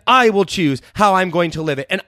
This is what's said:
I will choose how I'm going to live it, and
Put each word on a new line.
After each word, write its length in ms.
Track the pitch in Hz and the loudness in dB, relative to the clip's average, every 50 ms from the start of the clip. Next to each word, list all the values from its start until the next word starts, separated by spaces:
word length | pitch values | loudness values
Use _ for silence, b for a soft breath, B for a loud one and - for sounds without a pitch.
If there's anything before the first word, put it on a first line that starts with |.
| _ | _
I 220 | - 247 262 247 220 | 2 2 4 4 4
will 160 | 196 202 190 | 2 0 -2
choose 380 | - - 196 165 143 135 120 B B | -2 -2 -2 -2 -2 -2 -4 B B
how 220 | B - 214 202 190 | B 0 2 2 2
I'm 160 | 185 185 180 | 2 0 0
going 200 | 165 175 170 160 | -2 -2 -2 -2
to 100 | 151 160 | -4 -6
live 160 | 151 151 139 131 | -6 -4 -6 -6
it, 80 | 135 - | -6 -6
and 140 | 185 196 - | -8 -8 -8